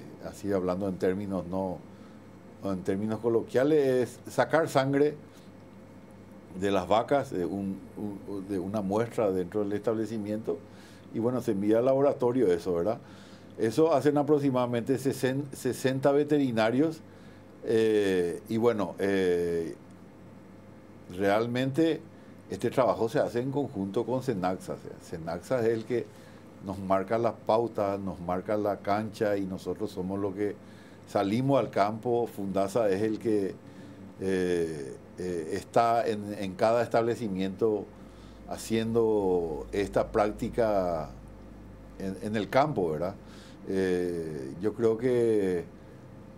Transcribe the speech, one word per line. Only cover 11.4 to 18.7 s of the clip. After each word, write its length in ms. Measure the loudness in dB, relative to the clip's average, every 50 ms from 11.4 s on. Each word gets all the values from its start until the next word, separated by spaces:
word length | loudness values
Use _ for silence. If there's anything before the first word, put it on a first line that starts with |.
se 100 | 0 0
envía 280 | 0 0 2 4 4 4
al 60 | 4
laboratorio 640 | 4 4 4 4 2 2 2 2 2 4 4 4 4
eso, 220 | 4 2 2 0 0
¿verdad? 240 | 0 2 0 -2 -4 -6 -18 -20 -20 -20 -20 -20 -20 -20 -16 -6 -2
Eso 340 | -2 0 2 4 4 4 4
hacen 240 | 4 4 4 4 4
aproximadamente 800 | 4 4 4 4 4 2 2 2 2 2 0 -2 0 0 -2 0
sesen-, 480 | 0 -2 -2 0 0 0 0 0 -4 -6
sesenta 600 | -8 -4 -4 -4 -2 0 0 0 0 4 2 4
veterinarios, 880 | 4 4 4 4 4 2 2 2 2 2 2 4 4 4 2 2 0 -4 -14 -20 -20 -20 -20 -20 -20 -20 -20 -20 -18 -12 -2
eh, 800 | 2 4 4 4 6 4 4 4 4 4 4 2 0 -2 -6 -6 -4
y 80 | -2 2
bueno, 380 | 4 4